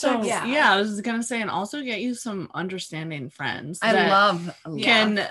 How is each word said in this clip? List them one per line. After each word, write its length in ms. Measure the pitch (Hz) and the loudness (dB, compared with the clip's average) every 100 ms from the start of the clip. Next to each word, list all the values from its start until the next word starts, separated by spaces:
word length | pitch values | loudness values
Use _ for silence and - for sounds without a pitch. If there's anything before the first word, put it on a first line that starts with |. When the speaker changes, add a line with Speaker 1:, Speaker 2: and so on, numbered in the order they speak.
Speaker 1:
also, 40 | 277 | 0
Speaker 2:
texts? 160 | 240 226 | 0 0
Speaker 3:
Yeah. 160 | 208 233 | -2 0
Speaker 1:
yeah, 260 | 294 247 | 2 4
I 40 | 196 | 4
was 240 | 214 208 | 2 -2
gonna 220 | 226 226 | -4 -4
say, 160 | 233 233 | -4 -4
and 80 | 202 | -4
also 320 | 170 208 294 | -4 -4 -6
get 180 | 254 208 | -6 -6
you 140 | 240 | -4
some 340 | 240 233 196 156 | -6 -6 -8 -8
understanding 760 | 151 185 185 - 156 160 151 127 | -8 -6 -8 -10 -10 -8 -8 -10
friends 520 | - 135 - 143 - | -8 -6 -6 -8 -2
Speaker 2:
I 100 | 220 | 2
Speaker 1:
that 140 | 196 170 | 4 6
Speaker 2:
love, 460 | 196 202 175 170 - - | 6 6 2 -4 -10 -10
Speaker 3:
Yeah. 120 | 156 | -2
Speaker 1:
can 440 | - 226 214 208 - | 4 4 4 2 -2